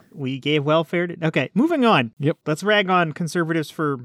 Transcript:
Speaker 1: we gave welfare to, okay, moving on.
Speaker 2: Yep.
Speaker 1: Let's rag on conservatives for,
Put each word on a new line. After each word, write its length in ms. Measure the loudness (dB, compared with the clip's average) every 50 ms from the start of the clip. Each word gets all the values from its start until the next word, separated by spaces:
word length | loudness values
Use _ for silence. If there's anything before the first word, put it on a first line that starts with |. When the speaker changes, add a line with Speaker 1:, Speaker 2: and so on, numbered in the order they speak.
| -6 _
Speaker 1:
we 280 | -12 -8 -6 -6 -6 -4
gave 260 | -2 0 0 0 2
welfare 420 | 2 2 2 0 0 -2 -4 -4
to, 200 | -4 -6 -4 -4
okay, 220 | -2 0 0 -2 0 0
moving 320 | 0 2 2 2 2 4
on. 260 | 4 4 4 2 0 -4 -4
Speaker 2:
Yep. 180 | -2 -2 -2 -2 -2
Speaker 1:
Let's 180 | -4 -4 -2 0
rag 260 | 0 2 2 2 2
on 240 | 2 2 2 0 -2
conservatives 560 | -6 -6 -4 -2 -2 -2 0 0 -2 -2 -4
for, 300 | -4 -4 -2 -2 -4 -4